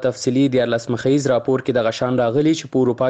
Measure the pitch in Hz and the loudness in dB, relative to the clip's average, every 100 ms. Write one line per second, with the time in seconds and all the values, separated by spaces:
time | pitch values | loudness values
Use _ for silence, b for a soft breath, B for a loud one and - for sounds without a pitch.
0 | 127 - 135 127 139 127 117 117 - 117 | -2 -4 -2 2 2 2 0 -2 -4 -4
1 | 131 147 135 120 135 131 135 123 113 - | 0 0 2 0 0 -2 0 0 0 -2
2 | 123 127 117 127 151 156 131 131 123 120 | -2 0 0 2 0 0 -2 0 0 0